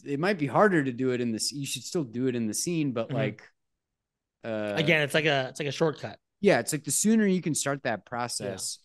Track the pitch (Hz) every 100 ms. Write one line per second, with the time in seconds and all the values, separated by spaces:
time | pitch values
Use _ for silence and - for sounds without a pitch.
0 | 139 143 180 190 139 143 208 170 135 120
1 | 131 123 120 107 - 143 135 127 - 180
2 | 127 117 131 123 107 98 175 165 143 117
3 | 113 120 110 - - _ _ _ _ _
4 | _ _ _ _ 117 110 107 113 156 160
5 | 143 160 151 139 127 - 143 - 160 131
6 | 113 - _ _ 196 131 110 151 147 -
7 | 202 226 202 185 165 143 139 143 131 104
8 | - 120 120 - 101 95 - -